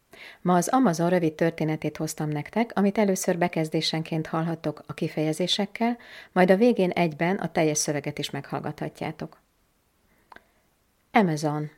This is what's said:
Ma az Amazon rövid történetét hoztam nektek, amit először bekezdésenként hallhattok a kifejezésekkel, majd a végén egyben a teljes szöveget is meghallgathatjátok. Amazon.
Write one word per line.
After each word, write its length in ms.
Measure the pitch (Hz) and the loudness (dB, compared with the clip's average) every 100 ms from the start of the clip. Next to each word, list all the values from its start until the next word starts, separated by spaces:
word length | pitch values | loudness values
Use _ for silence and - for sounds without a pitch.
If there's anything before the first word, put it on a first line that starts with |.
| _ - - - | _ -20 -20 -6
Ma 140 | 180 180 | 2 2
az 120 | 170 | 4
Amazon 420 | 262 240 156 170 | 4 4 2 2
rövid 240 | 180 165 | 2 2
történetét 640 | 156 165 165 156 156 151 151 | 2 0 0 -2 -2 -4 -6
hoztam 320 | 156 - 156 | -8 -4 -4
nektek, 420 | 147 147 214 233 - | -4 -4 -4 -2 2
amit 220 | 196 202 | 2 2
először 400 | 208 185 - 175 | 0 0 0 0
bekezdésenként 880 | 175 165 156 165 - 160 160 160 156 | 0 0 -2 -2 -2 -4 -4 -4 -2
hallhattok 560 | 160 165 165 151 - - | -2 -2 -4 -6 -8 -10
a 80 | |
kifejezésekkel, 1040 | - 160 - 156 156 180 - 202 - 233 240 - - - | -6 -6 -2 -2 0 -2 -2 -4 -2 -2 -2 -10 -20 -4
majd 200 | 185 185 | 4 6
a 40 | 190 | 8
végén 340 | 247 196 180 | 6 4 2
egyben 460 | - 170 151 170 196 | 2 0 0 -2 0
a 160 | 170 | -2
teljes 260 | - 156 151 | 0 0 0
szöveget 400 | - 147 147 147 | -2 -4 -6 -8
is 120 | 147 | -8
meghallgathatjátok. 1120 | 139 - 143 151 - 147 - - 160 156 - _ _ _ _ _ _ _ _ _ - _ _ _ _ _ _ _ | -8 -8 -8 -8 -8 -10 -8 -10 -8 -12 -14 _ _ _ _ _ _ _ _ _ -20 _ _ _ _ _ _ _
Amazon. 580 | 247 185 156 156 151 151 | 2 2 0 -2 -2 -6